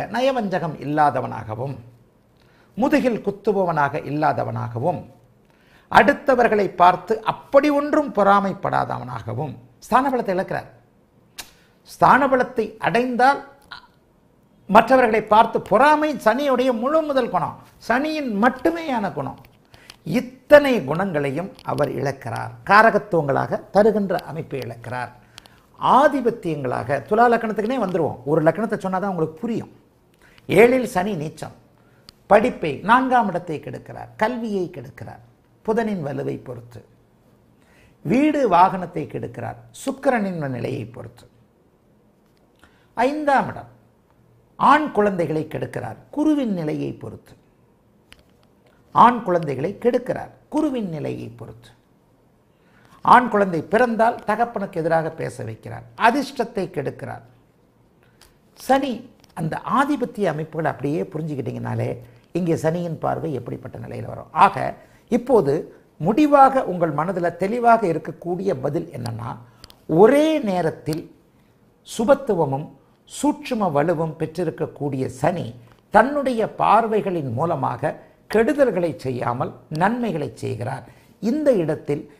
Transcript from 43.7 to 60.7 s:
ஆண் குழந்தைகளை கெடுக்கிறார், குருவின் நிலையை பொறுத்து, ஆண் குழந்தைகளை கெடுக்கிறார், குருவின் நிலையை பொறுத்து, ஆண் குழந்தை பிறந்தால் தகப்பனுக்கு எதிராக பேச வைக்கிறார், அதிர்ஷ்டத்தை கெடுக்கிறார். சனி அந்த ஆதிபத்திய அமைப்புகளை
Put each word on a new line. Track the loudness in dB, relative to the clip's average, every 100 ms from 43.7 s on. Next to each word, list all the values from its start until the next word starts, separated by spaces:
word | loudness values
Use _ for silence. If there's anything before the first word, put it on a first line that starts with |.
| _ _ _ _ _ _ _ _ 0
ஆண் | 4 4 2 0
குழந்தைகளை | 0 0 -2 -2 -4
கெடுக்கிறார், | -8 -8 -8 -10 -14 -12 -2
குருவின் | 0 2 0
நிலையை | -2 -4 -4 -6
பொறுத்து, | -8 -14 -16 -20 -20 _ _ _ _ _ _ _ _ _ _ _ _ _ _ _ 6
ஆண் | 6 4
குழந்தைகளை | 0 -2 -2 -4 -4 -2
கெடுக்கிறார், | 0 0 -2 -8 -10 -18 _
குருவின் | -2 -2 -2 -6 -8
நிலையை | -8 -8 -12
பொறுத்து, | -16 -18 -18 -20 _ _ _ _ _ _ _ _ _ _ _ _ -6 4
ஆண் | 6 6
குழந்தை | 2 0 -2 0
பிறந்தால் | 2 2 2 0 0 -4
தகப்பனுக்கு | -2 -2 -4 -8 -4
எதிராக | 0 0 -2 -6
பேச | -10 -8
வைக்கிறார், | -12 -12 -14 -16 -16 0 2
அதிர்ஷ்டத்தை | 2 -2 -6 -6 -6 -6 -6
கெடுக்கிறார். | -8 -8 -12 -14 -16 _ _ _ _ _ _ _ _ _ -20 _ _ -10
சனி | 0 2 2 -8 -12 _ _ -8
அந்த | -6 -6 -2 0
ஆதிபத்திய | 0 0 -4 -2 -2
அமைப்புகளை | -2 -6 -4 -4